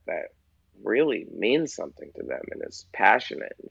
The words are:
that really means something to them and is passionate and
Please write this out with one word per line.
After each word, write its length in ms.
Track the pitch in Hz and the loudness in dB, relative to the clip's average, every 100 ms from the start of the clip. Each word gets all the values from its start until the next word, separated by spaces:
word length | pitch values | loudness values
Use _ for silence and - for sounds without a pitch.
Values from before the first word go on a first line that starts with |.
| - | -6
that 240 | 82 - _ _ _ _ 98 | -6 -6 _ _ _ _ _
really 440 | 101 117 156 95 82 | 0 4 4 2 -4
means 400 | 82 104 151 156 | -2 2 4 2
something 380 | - 87 - 71 - | -4 -8 -10 -16 -10
to 80 | |
them 180 | 65 65 - | -6 -6 -6
and 100 | - - | -8 -10
is 180 | - - | -10 -14
passionate 640 | - 98 123 - - - - | 4 6 6 2 -8 -8 -12
and 80 | - | -16